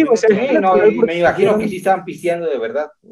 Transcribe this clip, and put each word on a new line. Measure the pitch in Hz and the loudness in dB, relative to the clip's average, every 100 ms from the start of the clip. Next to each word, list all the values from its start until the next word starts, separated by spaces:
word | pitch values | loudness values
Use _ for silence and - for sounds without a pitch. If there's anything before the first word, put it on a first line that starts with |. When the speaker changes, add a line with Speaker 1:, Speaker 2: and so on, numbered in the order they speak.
Speaker 1:
ven | 302 | 2
Speaker 2:
pues, | 226 | 2
se | 220 | 2
ven | 202 262 | 0 0
Speaker 3:
Sí, | 240 | 0
no, | |
Speaker 2:
natural | 190 185 208 | 2 4 4
Speaker 3:
y | 233 | 2
Speaker 2:
porque | 214 | -2
Speaker 3:
me | 170 | 2
imagino | 170 156 196 | 0 2 2
Speaker 2:
fueron | 220 | 2
Speaker 3:
que | 220 | -2
sí | 185 | -4
estaban | 196 190 | -2 -2
pisteando | 170 156 175 170 165 | -2 -8 -4 -4 -4
de | 135 | -4
verdad. | 113 127 151 _ _ | -4 -6 -8 _ _